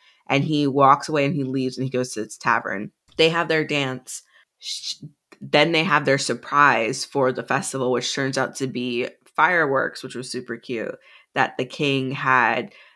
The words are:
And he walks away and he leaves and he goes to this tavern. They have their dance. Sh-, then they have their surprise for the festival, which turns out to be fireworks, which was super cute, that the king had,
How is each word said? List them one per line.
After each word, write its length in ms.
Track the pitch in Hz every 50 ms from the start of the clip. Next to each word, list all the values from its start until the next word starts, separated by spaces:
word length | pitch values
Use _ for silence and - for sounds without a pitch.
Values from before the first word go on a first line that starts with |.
| _ _ _ _ _ -
And 160 | 131 139 139
he 220 | 156 156 147 147 139
walks 420 | 131 139 139 135 143 143 - -
away 160 | 156 151 143
and 100 | 143 143
he 80 | 147 135
leaves 320 | 127 131 135 131 127 127 -
and 80 | 131
he 40 | 131
goes 220 | 131 123 127 123 -
to 100 | 107 104
this 140 | - - -
tavern. 540 | - 123 113 117 - - 101 98 107 - - _ _ _ _ -
They 120 | 160 160
have 180 | 165 170 170 160
their 160 | 160 156 151
dance. 580 | 139 147 147 139 131 131 - - - - - - _ _ _ _ _ _ _
Sh-, 360 | - - - - - - - - - - - _ _ _ - _
then 300 | - 139 - 147 151 165
they 120 | 165 160 160
have 200 | 190 147 151 147
their 120 | 139 135 139
surprise 880 | - - 127 123 - - - 143 147 143 123 113 117 107 131 131 -
for 260 | - - 139 131 127
the 120 | 131 - -
festival, 480 | - 131 139 - - - 135 127 127 127
which 200 | 120 120 - -
turns 240 | - 135 135 135 135
out 180 | 131 120 - -
to 100 | 135 131
be 400 | 110 123 123 127 120 120 123 - - _ _
fireworks, 800 | _ _ - 151 165 180 170 160 139 135 135 - - - - -
which 120 | 123 -
was 140 | 120 127 -
super 260 | - 123 123 - 117 117
cute, 380 | - - 123 113 107 - - - _ - - - _ _ _
that 240 | 143 131 123 - -
the 80 | 135
king 460 | 131 - - 156 143 139 135 131 131
had, 600 | 135 139 143 135 131 127 120 110 117 127 117 - - - - - _